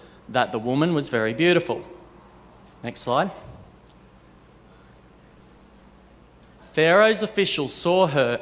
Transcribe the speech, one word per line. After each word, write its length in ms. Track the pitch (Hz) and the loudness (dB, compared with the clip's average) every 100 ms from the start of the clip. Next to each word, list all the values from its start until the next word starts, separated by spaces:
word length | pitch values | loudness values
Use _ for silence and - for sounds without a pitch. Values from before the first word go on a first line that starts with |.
| - - - | -20 -20 -6
that 240 | 123 113 | -4 -2
the 60 | 117 | -4
woman 360 | 117 135 165 | -2 0 0
was 140 | 156 - | 0 -2
very 260 | 117 110 | -2 -2
beautiful. 480 | 123 170 170 - 110 - - - - - - - - - - | 0 2 2 0 -8 -10 -20 -20 -20 -20 -20 -20 -20 -20 -14
Next 180 | 120 - | -12 -8
slide. 300 | - 127 190 - - - - - - - - - - - - - - - - - - - - - - - - - - - - - - - - - - | -2 -2 -2 -8 -20 -20 -20 -20 -20 -20 -20 -20 -20 -20 -20 -20 -20 -20 -20 -20 -20 -20 -20 -20 -20 -20 -20 -20 -20 -20 -20 -20 -20 -20 -20 -20 -6
Pharaoh's 500 | - 160 185 220 220 | 0 4 6 4 2
officials 520 | 214 - 190 - 135 | -2 -2 0 0 -2
saw 320 | - 170 180 180 | -2 0 2 2
her 340 | 143 120 120 | 2 0 -2